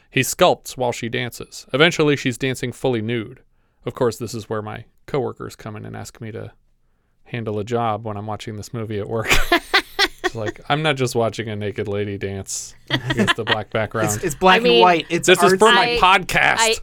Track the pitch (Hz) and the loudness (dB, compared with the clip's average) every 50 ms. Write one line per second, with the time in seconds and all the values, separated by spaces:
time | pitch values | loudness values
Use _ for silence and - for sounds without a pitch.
0 | _ _ - 135 127 - - - 180 165 131 - - - - 131 123 120 117 - | _ _ -2 -2 0 0 2 4 4 4 4 2 -4 -14 -8 -4 -4 -4 -4 -4
1 | 120 113 123 123 123 117 - - - - - - - - - 131 160 175 - - | -8 -6 -4 -4 -6 -6 -8 -12 -16 -14 -16 -18 -12 -4 2 2 2 2 4 2
2 | 156 147 143 131 - 131 117 - 139 131 123 - - 123 - - - 135 123 113 | 2 2 2 0 0 -4 -4 -2 -4 -4 -4 -4 -6 -8 -8 -4 -4 -2 -2 -2
3 | 107 113 123 117 104 - 131 - _ _ _ _ _ _ _ _ - 123 - - | -2 -4 -4 -4 -6 -8 -14 -20 _ _ _ _ _ _ _ _ -12 -10 -4 0
4 | 131 117 107 - 117 104 - 113 104 - 110 107 104 107 110 113 113 _ _ _ | 0 0 0 -4 -10 -10 -10 -10 -8 -6 -8 -6 -6 -8 -12 -14 -16 _ _ _
5 | _ - - 139 120 113 107 - 120 110 - - - 110 107 107 110 110 110 107 | _ -6 -4 -4 -4 -4 -6 -10 -12 -14 -14 -14 -16 -14 -14 -14 -14 -14 -14 -14
6 | 107 - - - 113 110 107 107 104 107 - _ _ _ _ _ _ _ _ _ | -14 -16 -16 -16 -14 -14 -12 -12 -14 -16 -18 _ _ _ _ _ _ _ _ _
7 | _ _ _ _ _ - - 120 110 110 104 107 101 117 120 117 117 113 104 107 | _ _ _ _ _ -12 -10 -8 -6 -6 -6 -6 -6 -4 -2 -2 -2 -2 -4 -4
8 | 113 110 104 101 107 107 104 101 - 117 107 104 98 - - 117 110 107 110 101 | -6 -8 -8 -8 -8 -8 -10 -10 -10 -12 -12 -12 -12 -10 -10 -8 -8 -6 -6 -6
9 | 101 110 113 113 110 - - - - - 349 320 - - - 381 - - - - | -6 -4 -4 -4 0 4 4 4 4 4 2 0 0 0 -2 -2 -2 -2 -4 -2
10 | 392 - - - - 359 - - 214 349 - - - - 143 151 156 156 143 131 | -2 -2 -4 -6 -6 -6 -6 -4 -8 -8 -8 -10 -4 -4 -2 0 0 -2 0 0
11 | 131 120 - 117 113 110 - - 107 113 107 104 104 101 98 - 101 104 101 104 | -2 -2 0 0 0 0 -2 -4 -8 -6 -6 -6 -6 -6 -4 -6 -6 -4 -2 -4
12 | 104 104 98 95 101 98 98 98 95 - - - - - - - _ - 302 - | -4 -4 -4 -6 -6 -6 -6 -8 -8 -8 -10 -10 -10 -12 -18 -18 _ -6 -4 -4
13 | - 123 440 - 202 - - - 107 - 107 107 101 - - 113 107 - - 113 | -2 -2 0 0 0 0 0 -2 -2 -4 -4 -4 -4 -4 -4 -4 -2 -2 -2 -2
14 | 107 107 104 - - 170 139 - 185 185 208 226 233 240 240 233 220 180 175 160 | 0 0 -2 -2 -4 -4 -4 2 4 6 6 6 6 4 6 6 6 6 6 4
15 | - - 165 165 - 175 185 190 175 180 190 190 214 226 240 240 240 240 240 233 | 0 -2 -2 0 4 4 6 6 6 4 6 6 6 6 6 6 4 2 2 4
16 | 196 180 196 202 170 - - 160 139 143 135 220 226 220 220 - | 6 6 6 4 2 2 0 2 4 4 4 4 2 2 2 0